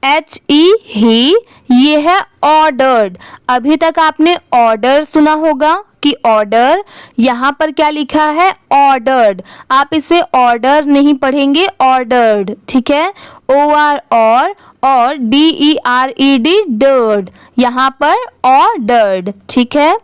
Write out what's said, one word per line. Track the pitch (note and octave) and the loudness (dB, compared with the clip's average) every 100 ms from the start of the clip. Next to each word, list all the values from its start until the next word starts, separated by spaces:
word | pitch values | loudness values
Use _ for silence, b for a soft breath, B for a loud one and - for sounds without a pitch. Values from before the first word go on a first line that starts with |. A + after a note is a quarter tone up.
एच | C4+ D4+ D#4 - _ | -2 -4 -4 -10 _
ई | C#4+ F4 A4 - | 0 2 0 -2
ही, | G#3 A3+ A3+ B3+ G#4 - b _ | -2 0 2 2 0 -4 b _
ये | B3 C#4+ D4+ | 2 4 2
है | D4+ F#4+ - _ | 0 -2 -4 _
ऑर्डर्ड, | D4 D#4 D#4 B3+ C4 A#3+ G3+ F3+ B B - | 0 2 0 0 0 0 -2 -6 B B -4
अभी | B3+ B3+ D#4 | -4 -2 0
तक | E4 D#4+ | 0 0
आपने | D#4 D#4 D#4 F4 _ | -2 0 0 -2 _
ऑर्डर | B3 A#3 A3 B3 C#4 | 0 2 0 0 0
सुना | D4+ D#4+ D4+ | 0 0 2
होगा | D#4 D#4+ C#4+ D4+ F4 G#4 _ | 2 -2 0 0 -2 -6 _
कि | C#4+ - A#3 | -4 -2 0
ऑर्डर, | G#3+ G#3 A3+ B3 F4 G#4 B B - | 0 0 0 2 0 -4 B B -4
यहाँ | B3 A#3+ C4+ C#4 | -2 0 -4 -2
पर | D#4 | -6
क्या | C#4+ D4+ | -2 -2
लिखा | D4+ C#4 D4+ D4+ | -2 -4 -2 -2
है, | D4+ F#4 - _ | 0 -2 -4 _
ऑर्डर्ड, | C#4 C#4+ C4+ A3+ C4 A3 F#3 B B B | 2 2 0 0 0 0 -2 B B B
आप | C4 C#4+ | -2 0
इसे | D#4 - E4+ - | -4 0 -2 0
ऑर्डर | C4 B3 A#3+ B3+ D4 | 0 0 0 0 0
नहीं | D4 C#4 C#4+ | 2 2 2
पढ़ेंगे, | C#4 C4+ C#4+ C#4 C#4+ F#4+ - | 0 -2 -2 -2 0 -2 -2
ऑर्डर्ड, | C4 C4 A#3+ B3 A3+ G#3 G3 - - | 0 0 0 0 2 0 -4 -10 -4
ठीक | C4 A#3+ | -4 -2
है, | C#4+ F4 G4+ B B - | -2 -2 -8 B B -2
ओ | C#4 D4 | 0 2
आर | D4 D4 C#4+ - | 2 0 -2 -2
और, | A3+ A3 A#3+ E4 G4+ b _ | 0 2 2 0 -6 b _
और | C4 C4 A#3+ D4+ | 0 0 0 -2
डी | A#3 C#4 D#4 | -2 2 2
ई | - D4 D#4 A#3+ | 2 0 0 -2
आर | B3 C4 - | -2 -2 -2
ई | C#4 C4+ | 0 2
डी, | B3 G4 G4 G#3+ | 2 0 -2 0
डर्ड, | C4+ C4 A3+ G#3 F#3 b b - | 0 2 0 -2 -4 b b -2
यहाँ | B3 B3 C4+ C4 | -2 0 -4 -2
पर | D4 G#4 B4 _ | -2 -2 -4 _
ऑर्डर्ड, | B3+ C4+ F#4 A4+ G#3+ A#3+ G#3 F#3+ F#3 G3+ - | 2 2 2 0 0 0 2 -2 -6 -12 -4
ठीक | - A#3+ D4 | -2 0 0
है। | D4 G#4+ | 0 0